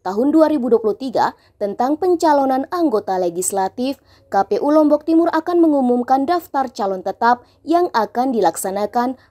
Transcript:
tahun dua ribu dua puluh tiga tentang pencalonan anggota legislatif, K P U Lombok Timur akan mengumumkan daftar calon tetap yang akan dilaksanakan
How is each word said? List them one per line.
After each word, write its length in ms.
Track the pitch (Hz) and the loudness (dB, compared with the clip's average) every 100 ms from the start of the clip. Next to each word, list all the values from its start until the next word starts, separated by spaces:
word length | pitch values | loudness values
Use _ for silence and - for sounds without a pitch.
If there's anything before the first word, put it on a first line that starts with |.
| 185 | -6
tahun 240 | 202 277 | -2 2
dua 160 | 320 302 | 4 2
ribu 240 | 302 240 | 2 0
dua 80 | 220 | 0
puluh 160 | 220 | 0
tiga 400 | 202 262 196 - - _ - | -4 -4 -2 -2 -4 _ -8
tentang 400 | 202 196 254 302 | -6 -2 -2 -2
pencalonan 720 | 370 339 330 285 269 262 277 | 0 0 2 2 2 -2 -4
anggota 480 | 359 320 214 196 185 | -2 0 0 -2 -2
legislatif, 800 | 180 170 185 190 190 - 262 269 _ _ _ | -2 -4 -4 -2 -4 -4 -6 -6 _ _ _
K 160 | 196 190 | -2 0
P 160 | 208 | -2
U 80 | 285 | 2
Lombok 320 | 311 302 294 | 4 4 2
Timur 240 | 311 330 339 | 2 2 2
akan 240 | 320 320 349 | 0 0 2
mengumumkan 640 | 330 285 247 240 240 269 | 4 2 2 0 2 0
daftar 480 | 277 349 - 277 262 | 2 -2 -2 -4 -4
calon 320 | - 196 190 | -4 -4 -4
tetap 400 | 180 190 233 247 - _ - | -6 -2 0 0 -4 _ -2
yang 240 | 339 349 | 0 0
akan 400 | 233 208 - 269 | 0 -2 -2 -2
dilaksanakan 880 | 233 180 - 196 196 208 240 247 262 _ | 0 0 0 -4 -4 -4 -2 -4 -6 _